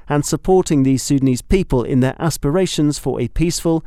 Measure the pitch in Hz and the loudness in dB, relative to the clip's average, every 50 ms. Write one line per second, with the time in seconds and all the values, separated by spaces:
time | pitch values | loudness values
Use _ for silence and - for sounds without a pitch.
0 | - - 147 147 143 - - 147 - - 185 185 180 - 170 143 135 131 135 127 | -6 -4 -2 -2 0 -2 -4 -2 0 2 2 2 2 2 2 2 2 2 2 0
1 | - - 143 139 131 135 127 120 - - - 190 180 - - 127 113 - 143 127 | 0 0 0 2 2 2 0 0 0 0 0 0 2 0 0 -2 0 0 2 2
2 | 123 131 - - - 165 143 - - 143 143 185 190 175 - - 151 147 143 - | 2 2 0 -2 -2 -4 -2 -2 -2 -2 0 0 0 0 0 0 0 0 0 -2
3 | - 139 120 - 123 113 - - 160 170 156 - - 170 165 160 - | -4 -4 -4 -4 -4 -4 -2 0 0 0 0 -2 -2 0 0 -2 -2